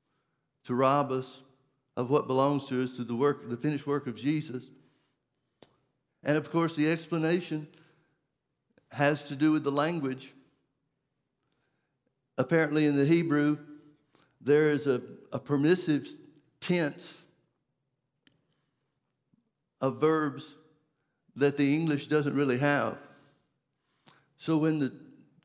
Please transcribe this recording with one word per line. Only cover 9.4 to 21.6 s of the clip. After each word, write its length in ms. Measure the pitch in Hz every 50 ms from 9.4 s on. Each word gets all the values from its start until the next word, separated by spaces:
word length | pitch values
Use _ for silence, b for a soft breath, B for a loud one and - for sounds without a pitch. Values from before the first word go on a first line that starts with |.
| 151 156
with 140 | 156 156 139
the 80 | 143 139
language. 600 | 143 147 160 175 165 139 131 131 127 - - - _ _ _ _ _ _ _ _ _ _ _ _ _ _ _ _ _ _ _ _ _ _ _ _ _ _ _ _ _ _ _ _ _ _ _ _ _ _ _ - -
Apparently 480 | 127 - 170 160 160 151 147 156 151
in 100 | 147 143
the 80 | 139 139
Hebrew, 540 | 147 170 175 170 - 147 147 147 147 151 147 - - - - - - _ _ _ _ b b b b b b
there 300 | - 123 147 151 156 151
is 160 | 147 143 139
a, 160 | 139 127 120 - - - - - - -
a 60 | 123
permissive 680 | - - 143 139 143 156 180 180 - - 151 139 - - - - - - _ _ _ _ _ -
tense 580 | - - 180 175 160 143 - - - - - - - _ _ _ _ _ _ _ _ _ _ _ _ _ _ _ _ _ _ _ _ _ _ _ _ _ _ _ _ _ _ _ _ _ _ _ _ _ _ _ _ _ _ _ _ _ _ _ _ _ _ -
of 200 | 131 135 120 117
verbs 540 | 147 156 160 156 151 147 131 117 - - - - _ _ _ _ _ _ _ _ _ _ _ _ _ _ -
that 220 | 117 139 143 139
the 180 | 143